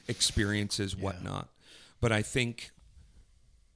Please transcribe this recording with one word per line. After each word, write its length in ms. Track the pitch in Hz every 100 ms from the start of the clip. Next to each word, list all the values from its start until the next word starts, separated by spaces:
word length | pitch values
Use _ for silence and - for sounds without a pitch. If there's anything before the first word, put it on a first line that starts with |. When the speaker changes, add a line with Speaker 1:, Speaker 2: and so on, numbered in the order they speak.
| -
Speaker 1:
experiences, 880 | 120 - - 101 104 104 - 98 95
Speaker 2:
Yeah. 60 |
Speaker 1:
whatnot. 460 | 95 92 98 95 90 _ - - - -
But 100 | 120
I 100 | 107
think 500 | 107 135 120 117 - - - - - - - _ - - _